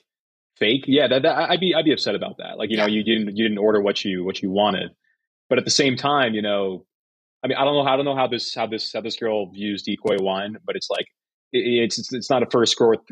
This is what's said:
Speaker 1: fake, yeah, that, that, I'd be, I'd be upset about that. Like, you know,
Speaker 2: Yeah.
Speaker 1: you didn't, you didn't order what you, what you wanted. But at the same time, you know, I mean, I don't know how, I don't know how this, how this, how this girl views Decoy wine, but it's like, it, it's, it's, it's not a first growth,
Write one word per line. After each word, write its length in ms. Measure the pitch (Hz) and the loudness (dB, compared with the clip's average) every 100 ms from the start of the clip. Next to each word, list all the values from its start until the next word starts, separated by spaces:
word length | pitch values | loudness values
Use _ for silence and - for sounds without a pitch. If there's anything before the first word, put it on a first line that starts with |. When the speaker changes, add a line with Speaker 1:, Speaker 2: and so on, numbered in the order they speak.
| _ _ _ _ _ - | _ _ _ _ _ -2
Speaker 1:
fake, 260 | 107 135 - | 0 0 2
yeah, 220 | 139 127 | 4 4
that, 140 | 127 | 4
that, 280 | 156 139 165 | 2 2 0
I'd 100 | 175 | 0
be, 140 | 185 | 2
I'd 100 | 156 | 2
be 80 | 156 | 2
upset 220 | 113 120 | 2 0
about 240 | 98 95 - | -4 -6 -10
that. 180 | 87 - | -12 -8
Like, 120 | 107 | -4
you 60 | 107 | 0
know, 100 | 104 | 0
Speaker 2:
Yeah. 80 | |
Speaker 1:
you 80 | 107 | 0
didn't, 320 | 107 110 104 101 | 0 0 0 -2
you 80 | |
didn't 140 | 113 101 | -2 2
order 220 | 107 104 | 2 4
what 220 | 101 98 | 2 -2
you, 200 | 104 92 | -4 -4
what 160 | 90 92 | -4 -4
you 100 | 98 | -2
wanted. 400 | 95 104 92 90 _ _ _ _ _ - | 2 2 0 -6 _ _ _ _ _ -2
But 80 | 123 | -2
at 60 | |
the 60 | - | 0
same 260 | - 139 127 | 2 2 0
time, 360 | 143 143 123 | 0 2 2
you 80 | 107 | 0
know, 440 | 104 101 98 92 _ _ _ _ _ - | -2 -2 -2 -6 _ _ _ _ _ -8
I 60 | 127 | -4
mean, 100 | 127 | 0
I 60 | |
don't 100 | 139 | 2
know 100 | 147 | 2
how, 80 | 139 | 2
I 40 | 135 | 2
don't 100 | 143 | 0
know 100 | 135 | 0
how 100 | 127 | 0
this, 260 | 120 - | -2 -6
how 120 | 127 113 | -6 -4
this, 240 | 110 - | -6 -6
how 100 | 110 | -8
this 140 | 110 - | -8 -6
girl 340 | 113 107 92 | -2 -2 -4
views 320 | 98 104 101 | -6 -6 -4
Decoy 340 | - 101 107 101 | -6 -4 0 0
wine, 360 | 95 95 101 107 | 0 -2 -6 -10
but 120 | - 95 | -8 -8
it's 120 | - | -4
like, 180 | 92 80 _ _ _ _ | -6 -6 _ _ _ _
it, 60 | 123 113 120 | -2 2 2
it's, 140 | 117 - | 0 -2
it's, 120 | - | -6
it's 180 | 127 - | -6 0
not 120 | 131 | 0
a 40 | 117 | 4
first 240 | 123 113 - | 4 4 4
growth, 240 | 120 110 - | 4 4 -2